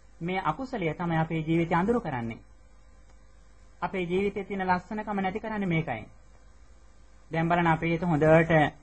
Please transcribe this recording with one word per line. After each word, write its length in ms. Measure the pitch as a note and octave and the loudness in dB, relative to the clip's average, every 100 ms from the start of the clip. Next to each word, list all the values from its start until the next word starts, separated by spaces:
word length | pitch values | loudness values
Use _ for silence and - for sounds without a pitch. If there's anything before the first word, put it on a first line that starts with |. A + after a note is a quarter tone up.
| - - | -20 -10
මේ 240 | E3+ F#3 | -6 -2
අකුසලය 500 | D3+ D#3 - - E3+ | -2 -4 -6 -4 -4
තමයි 240 | D3+ F3 E3 | -4 -2 0
අපේ 240 | D#3+ E3 | 0 -2
ජීවිතය 340 | D#3 E3 E3 E3+ | -2 0 2 2
අඳුරු 260 | G3 A#3+ | 2 0
කරන්නේ. 380 | E3+ B2+ A#2 - - - - - - - - - - - - - - - | -2 -6 -6 -10 -16 -20 -20 -20 -20 -20 -20 -20 -20 -20 -20 -20 -20 -10
අපේ 240 | F3 F#3+ | -6 -4
ජීවිතයේ 420 | F3 F#3 G3+ G3+ F#3+ | -2 0 0 -4 -6
තියෙන 220 | G3 F#3 | -4 0
ලස්සනකම 520 | F3+ - G#3+ A3 G3+ | -2 -2 -8 -4 -4
නැති 200 | F#3+ G#3 | -2 -4
කරන්නේ 280 | A3+ G#3+ G3 | -6 -4 0
මේකයි. 400 | D#3+ D#3 A2+ - - - - - - - - - - - - - | 0 -2 -6 -10 -20 -20 -20 -20 -20 -20 -20 -20 -20 -20 -20 -6
දැන් 220 | D#3+ E3 | -2 2
බලන්න 180 | F3 E3+ | 2 4
අපේ 220 | D#3+ E3 | 2 0
හිත 120 | E3 | 0
හොඳට 520 | F3+ D#3 D#3 D#3+ E3 E3 C#3+ - | 0 4 6 6 6 4 4 -2